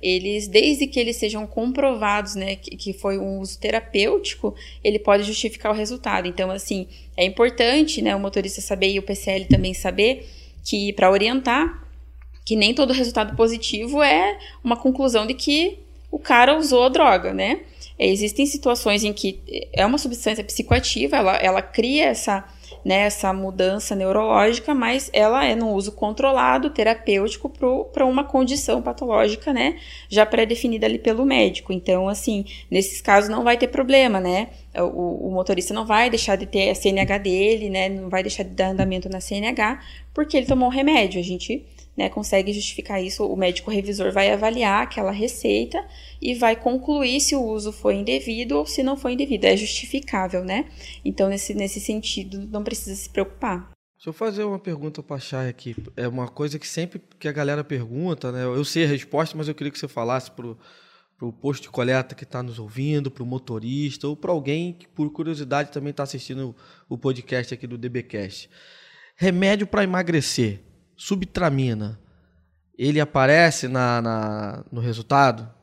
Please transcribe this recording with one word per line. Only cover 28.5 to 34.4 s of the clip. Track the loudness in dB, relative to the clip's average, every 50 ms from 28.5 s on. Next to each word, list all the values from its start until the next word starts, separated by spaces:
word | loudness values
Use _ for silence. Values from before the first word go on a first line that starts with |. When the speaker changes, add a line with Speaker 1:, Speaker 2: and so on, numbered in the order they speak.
| 0 -2 0 0 -2 0
Speaker 1:
patológica, | -2 -4 -6 -6 -4 0 4 4 4 4 2 -2 -2 -2
né, | 0 2 0 0 -2 -4 -10 -16 -18 -18 -14 0
já | 6 6 6
pré-definida | 6 6 2 2 2 0 -2 0 -2 0 2 2
ali | 0 0 2
pelo | 2 0 2 2 2
médico. | 2 4 4 4 4 2 -2 -6 -6 -6
Então, | -4 0 2 2 2 2 -2
assim, | -2 -4 -2 -2 -2 -2 -4 -6 -10 -16 -8 0
nesses | 0 2 2 0 -4 -6
casos | 2 6 6 6 6 4
não | 0 0 2
vai | 2 4 4
ter | 2 0
problema, | 0 -2 2 6 8 8 8 6 4 2
né? | 0 2 0 0